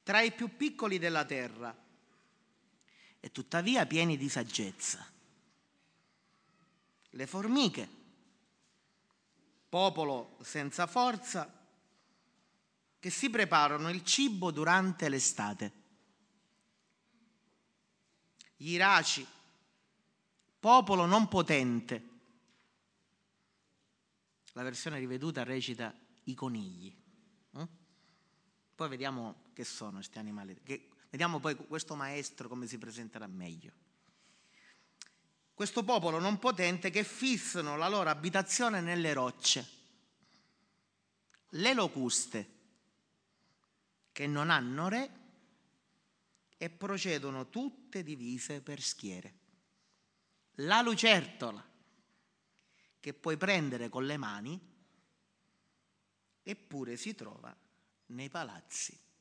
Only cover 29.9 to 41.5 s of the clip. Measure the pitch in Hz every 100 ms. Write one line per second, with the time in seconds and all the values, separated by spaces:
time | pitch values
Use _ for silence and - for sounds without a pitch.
29.9 | 95 98 113 107 104 98 92 - 139 -
30.9 | _ _ 135 170 156 151 139 147 156 156
31.9 | 151 139 143 135 - 120 123 120 120 117
32.9 | 113 113 110 104 92 87 85 - _ _
33.9 | _ _ _ _ _ _ _ - _ _
34.9 | _ - _ _ _ _ - 202 240 202
35.9 | 294 170 160 185 202 247 190 175 180 190
36.9 | 180 202 - 262 220 - 175 151 147 170
37.9 | 208 165 147 170 185 185 - 240 202 170
38.9 | 175 160 139 127 - - 135 123 - _
39.9 | _ _ _ _ _ _ _ _ _ _
40.9 | _ _ _ _ _ _